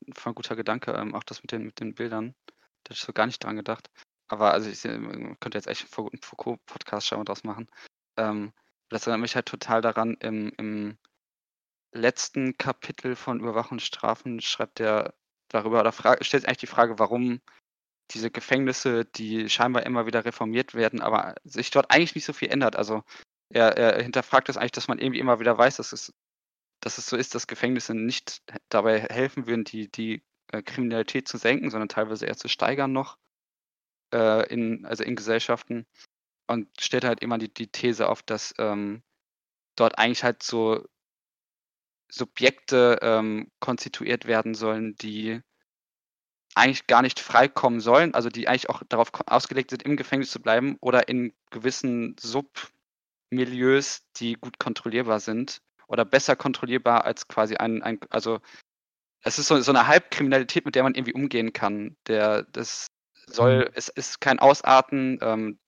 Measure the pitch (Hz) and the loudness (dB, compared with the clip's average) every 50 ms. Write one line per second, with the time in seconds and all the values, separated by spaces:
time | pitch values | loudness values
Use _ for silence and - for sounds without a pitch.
0 | - - - - - 120 113 - 120 - 117 113 110 107 107 123 - - 117 - | -20 -20 -20 -12 -12 -10 -10 -10 -10 -10 -8 -6 -6 -6 -6 -6 -6 -6 -6 -6
1 | 107 110 - 104 - - - - - - 123 113 110 107 - - 110 110 110 - | -6 -8 -8 -10 -10 -12 -16 -16 -14 -10 -10 -10 -10 -12 -12 -12 -12 -10 -8 -8
2 | 117 117 113 110 110 120 131 _ _ - - _ _ _ _ _ - - - - | -8 -6 -6 -6 -8 -8 -12 _ _ -20 -20 _ _ _ _ _ -20 -14 -12 -12
3 | - - 117 - 107 123 117 - - 104 107 107 104 - 113 - - _ _ _ | -12 -4 -2 0 0 0 -2 -6 -8 -8 -8 -8 -6 -6 -8 -8 -10 _ _ _
4 | - _ _ _ _ - 107 104 107 104 - 98 110 107 95 - - 113 113 113 | -20 _ _ _ _ -10 -2 2 4 4 4 2 0 -4 -8 -8 -8 -8 -8 -8
5 | 113 113 107 113 113 113 - - - 120 - 107 - - - - - - - - | -10 -10 -10 -12 -12 -14 -12 -12 -10 -10 -8 -8 -8 -8 -8 -10 -10 -12 -10 -10
6 | 107 104 - 127 - - - - - 123 120 - _ - - - - - - 104 | -10 -10 -12 -16 -18 -18 -16 -12 -10 -8 -10 -10 _ -18 -18 -18 -12 -10 -8 -6
7 | - - 113 107 107 98 98 - - 110 101 107 113 - _ - - - _ _ | -6 -6 -6 -6 -6 -8 -8 -8 -8 -10 -10 -10 -14 -16 _ -20 -20 -20 _ _
8 | _ _ _ - 110 107 104 104 104 107 - _ _ _ _ _ _ _ - 113 | _ _ _ -4 -2 -2 -2 -4 -6 -8 -12 _ _ _ _ _ _ _ -8 -6
9 | - 117 117 110 117 117 - 127 - - - - - - 117 113 113 117 107 117 | -4 -4 -2 -2 -2 -4 -4 -4 -4 -6 -8 -10 -4 0 0 2 2 2 0 0
10 | 113 113 113 - - 113 110 110 107 107 - - 110 107 107 107 104 104 107 - | -2 -2 -4 -6 -6 -6 -6 -6 -6 -8 -8 -8 -8 -8 -6 -6 -8 -8 -10 -14
11 | _ _ _ _ _ _ _ _ _ _ _ _ _ _ _ _ _ _ - 117 | _ _ _ _ _ _ _ _ _ _ _ _ _ _ _ _ _ _ -6 -2
12 | 113 120 - - - - - 143 131 131 127 - - 135 131 _ - - - - | 0 0 0 0 -4 -6 -4 -2 -2 -2 -2 -4 -4 -6 -6 _ -10 -16 -12 -8
13 | - 131 123 - - - 120 117 107 120 107 110 117 - 131 117 - - - - | -8 -8 -8 -6 -6 -6 -6 -4 -4 -4 -4 -4 -4 -4 -6 -8 -8 -8 -6 -4
14 | - 113 113 - - 127 120 110 - - - - 110 110 - - 113 110 107 107 | -2 -2 -2 -2 -6 -8 -10 -8 -6 -6 -4 -4 -6 -6 -4 -2 0 0 0 0
15 | - - - _ _ _ _ _ _ _ - 113 104 110 113 117 104 113 - - | -2 -4 -8 _ _ _ _ _ _ _ -4 -4 -2 2 2 4 4 2 0 2
16 | - 110 131 - - - - 139 135 - 127 - - - - - 117 117 110 104 | 4 4 4 4 2 0 0 0 0 0 -2 -4 -6 -2 2 4 4 4 4 2
17 | 110 95 117 120 123 123 120 127 _ _ _ _ _ _ _ _ _ _ _ _ | 0 2 2 0 0 0 -2 -4 _ _ _ _ _ _ _ _ _ _ _ _
18 | _ - - 113 110 113 - 117 - - 135 131 135 131 127 - - 135 120 117 | _ -14 -8 -6 -6 -6 -6 -8 -4 0 0 2 2 0 -2 -2 -2 0 0 0
19 | 117 - - - 113 107 110 110 110 101 - - 120 123 127 123 113 123 127 120 | -2 -4 -6 -8 -6 -4 -4 -4 -2 -2 0 2 2 2 2 0 -2 0 -2 -2
20 | 113 113 110 117 107 117 - - 117 110 113 120 127 - - 117 113 110 - 113 | -2 0 -2 -2 -2 -2 -4 -4 -4 -2 -2 -2 -2 -2 0 0 0 0 0 -2
21 | 113 110 113 104 - 92 - - - - - 117 - - - 143 135 - 123 147 | 0 0 0 0 0 -2 -8 -14 -18 -10 -8 -6 -6 2 4 4 6 6 6 4
22 | 175 165 - 156 - - 147 - - - - 139 135 113 - - 104 104 110 107 | 4 2 -2 -6 -8 -10 -8 -6 -6 -4 -2 0 0 0 0 0 -2 -2 -4 -6
23 | - - - - - _ _ _ _ _ - 117 117 113 - - 120 113 - - | -6 -10 -18 -20 -20 _ _ _ _ _ 2 4 6 6 6 6 4 4 4 2
24 | 120 120 120 131 - - - 135 - - 135 - 117 123 - 131 - - 120 - | 0 -2 -2 -4 0 4 4 4 4 2 -2 -4 -4 -4 -4 -6 -4 -4 -4 -2
25 | - 135 123 117 127 127 123 110 113 120 117 110 120 135 - - - - - - | -2 -2 -2 0 2 2 2 2 4 2 4 6 4 4 4 0 -6 -10 -12 -12
26 | - - - _ _ _ _ _ _ _ _ _ _ _ _ _ - 113 - - | -14 -16 -18 _ _ _ _ _ _ _ _ _ _ _ _ _ -10 -10 -10 -10
27 | - - 131 120 131 - - 120 - - - - - 120 127 123 - - 117 110 | -6 -4 -4 -4 -4 -4 -6 -8 -8 -10 -6 -2 -2 0 0 -2 -4 -4 -6 -4
28 | 110 120 131 - - - - - _ - - - - - - 110 101 113 110 107 | -4 -4 -4 -6 -8 -10 -14 -16 _ -16 -18 -18 -8 -2 0 2 2 2 2 2
29 | 110 - 110 120 131 131 - 139 123 113 117 113 110 - - 110 107 101 - - | 0 -2 -4 -2 -2 -2 -4 -6 -6 -4 -4 -4 -4 -6 -8 -12 -12 -10 -8 -8
30 | 113 113 110 107 - _ _ _ _ _ - 107 101 - - - 127 120 117 113 | -6 -6 -6 -8 -12 _ _ _ _ _ -10 -10 -10 -8 -6 -4 -4 -2 -2 -2
31 | 110 - - 131 131 - - 117 - 113 131 147 - 139 113 110 107 101 - 110 | -2 -2 -4 -6 -6 -6 -6 -2 0 2 2 2 -2 -4 -4 -4 -6 -4 -4 -4
32 | 110 107 110 104 - - 107 - - 113 - - - 113 131 139 139 135 131 131 | -4 -4 -4 -6 -6 -6 -6 -6 -6 -6 -4 -2 0 0 0 0 -2 -2 -2 -2
33 | 139 - - _ _ _ _ _ _ _ _ _ _ _ _ _ _ _ _ _ | -4 -6 -10 _ _ _ _ _ _ _ _ _ _ _ _ _ _ _ _ _
34 | _ _ - 117 113 110 110 110 110 - - 120 117 113 113 - - - 117 107 | _ _ 0 2 4 4 4 2 2 0 -2 -2 -2 -2 -4 -6 -8 -8 -6 -6
35 | - - 123 110 101 110 113 117 - - 120 113 - - 120 117 113 _ _ - | -4 -4 -6 -4 -2 0 0 0 0 -2 -2 -4 -4 -6 -10 -10 -10 _ _ -20
36 | - _ _ _ _ _ _ _ _ - 120 117 101 - _ - - - - 127 | -20 _ _ _ _ _ _ _ _ -4 -4 -4 -6 -8 _ -8 -4 -2 -2 0
37 | 127 127 117 110 - 120 120 113 110 107 - - 117 - - - - 123 117 104 | 0 0 -2 -2 -2 -4 -4 -4 -4 -8 -10 -10 -12 -10 -6 -2 0 0 0 2
38 | 110 - 113 - - - 113 107 - - - - 110 107 104 104 104 101 104 113 | 0 0 0 -2 -4 -6 -6 -6 -8 -8 -6 -4 -2 -2 -2 -2 -4 -6 -8 -10
39 | - _ _ _ _ _ _ _ _ _ _ _ _ _ _ - 117 113 - - | -14 _ _ _ _ _ _ _ _ _ _ _ _ _ _ 2 2 2 4 4
40 | 110 120 123 - - 123 117 - - - - 113 113 110 110 107 - - _ _ | 2 2 2 2 0 0 0 -2 -4 -4 -2 0 2 2 0 0 -2 -8 _ _
41 | _ _ _ _ _ _ _ _ _ _ _ _ _ _ _ _ _ _ _ _ | _ _ _ _ _ _ _ _ _ _ _ _ _ _ _ _ _ _ _ _
42 | _ _ - - 127 - _ - 123 135 135 - _ - 135 127 123 123 117 - | _ _ -10 -8 -8 -8 _ 2 2 2 2 2 _ 2 6 6 8 8 6 4
43 | - 117 113 110 110 110 107 107 - - _ _ - - 123 - - 127 - - | 4 2 2 2 2 0 -2 -4 -8 -10 _ _ -6 -4 -4 -4 -6 -10 -10 -8
44 | - - 120 117 - 117 113 110 110 113 113 107 113 110 110 110 113 110 104 - | -4 -4 -4 -4 -2 0 0 0 0 -2 -4 -4 -2 -2 -2 -2 -4 -8 -8 -10
45 | - 107 104 107 107 110 113 117 - _ _ _ _ _ _ _ _ _ _ _ | -10 -10 -8 -6 -6 -6 -8 -8 -10 _ _ _ _ _ _ _ _ _ _ _
46 | _ _ _ _ _ _ _ _ _ _ - - 117 131 135 - - - 120 120 | _ _ _ _ _ _ _ _ _ _ 2 4 4 4 4 0 2 6 6 6
47 | 131 127 - - - - - 117 131 135 - - - 127 120 117 107 117 120 143 | 6 4 0 -6 -4 4 6 6 6 6 4 2 0 2 0 0 4 6 6 6
48 | 170 165 - 120 117 117 - 117 117 - 123 127 - - - - - - - 113 | 6 4 2 0 -2 -2 -4 -4 0 0 0 0 0 -4 -6 -6 -6 -2 0 2
49 | 120 - - - - - 117 117 - - - 135 127 - - 120 - 139 147 143 | 2 0 -2 -6 -2 2 2 2 2 0 -2 -4 -4 -4 -6 -6 -4 -2 -2 -2
50 | 131 - - 135 131 - - 127 110 113 110 120 127 139 - - - 127 123 123 | -2 -2 -2 -2 -2 -4 -8 -4 0 2 2 4 2 0 -4 -2 0 4 4 4
51 | - - 131 127 123 113 - _ _ _ - 117 110 131 127 - - 131 120 120 | 4 4 0 -2 -2 -4 -6 _ _ _ -10 -4 -2 -2 -2 -2 -2 -2 -2 -2
52 | 117 117 - - - 117 117 139 143 - - - - - _ _ _ _ _ _ | -4 -6 -8 -10 -8 -4 -4 -4 -4 -4 -8 -16 -16 -16 _ _ _ _ _ _
53 | _ _ _ _ _ _ 123 127 127 123 127 123 127 127 135 139 135 - - - | _ _ _ _ _ _ -2 -2 -2 -2 0 2 4 4 4 4 2 0 -6 -10
54 | - _ - - 120 117 117 - - 123 - - - 120 113 - - 117 110 117 | -14 _ -12 -8 -6 -6 -6 -6 -10 -12 -10 -8 -6 -6 -6 -6 -6 -2 -2 -2
55 | 127 113 110 107 - - 110 113 131 139 - - _ _ _ _ _ - - 117 | 0 0 0 0 -2 -2 -4 -4 -4 -6 -8 -14 _ _ _ _ _ -2 0 0
56 | 113 - - 135 - - 135 - - 139 123 - - 120 123 127 - 120 117 113 | 4 4 4 4 4 4 2 2 0 -2 -2 -4 -2 -2 -2 2 4 4 4 4
57 | - - 117 - - - - - 110 107 110 - - 113 113 110 - 113 117 107 | 4 2 -2 -4 -8 -4 -2 0 0 0 0 -2 -2 0 -2 -2 -4 -4 -6 -8
58 | - - - 110 110 113 113 110 - - - - _ _ _ _ _ _ _ _ | -8 -6 -4 -2 -2 -2 -4 -4 -6 -12 -20 -20 _ _ _ _ _ _ _ _
59 | _ _ _ _ - 117 - - 143 - 160 139 120 139 139 123 117 139 147 180 | _ _ _ _ -6 -4 -4 -2 2 4 4 4 6 6 6 6 8 8 8 6
60 | - _ - - 147 135 135 135 127 120 - - - 151 - 127 131 135 127 135 | 6 _ -2 -2 2 2 2 2 2 0 -2 -2 -2 2 2 4 4 4 2 -2
61 | 127 120 - 131 139 139 120 120 113 113 - - - 101 104 104 104 107 - _ | -4 -6 -4 -4 -4 -2 0 -2 -2 -2 -2 -2 -2 -2 -2 -4 -6 -10 -12 _
62 | - - 110 107 107 107 107 107 104 - - 123 117 - - - - - _ _ | -4 -2 0 2 4 4 2 0 -2 -4 -8 -8 -8 -8 -8 -10 -12 -14 _ _
63 | _ _ _ _ _ - - - 120 123 131 131 127 - - 127 - - - - | _ _ _ _ _ -6 0 4 6 6 6 6 4 0 -2 -6 -10 -8 -8 -8
64 | 127 - - - - 139 131 - - 139 143 - - 135 135 131 131 - - 139 | -8 -8 -10 -2 2 2 4 8 8 8 8 8 6 6 6 6 6 4 0 -2
65 | 131 131 131 123 - 113 110 110 110 107 104 - _ | 0 -2 -2 -2 0 0 0 0 -2 -6 -8 -10 _